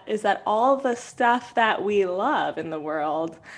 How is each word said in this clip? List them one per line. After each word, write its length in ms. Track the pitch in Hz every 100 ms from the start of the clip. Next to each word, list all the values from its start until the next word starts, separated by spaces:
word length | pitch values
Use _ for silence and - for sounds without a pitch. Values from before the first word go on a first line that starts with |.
| -
is 140 | 214
that 200 | 208 - -
all 320 | 214 254 269
the 180 | 269 240
stuff 580 | - - 240 240 - -
that 280 | 220 190
we 220 | 196 208 185
love 520 | 180 240 262 147 160
in 120 | 160
the 100 | 160
world 580 | 151 156 151 156 165 - -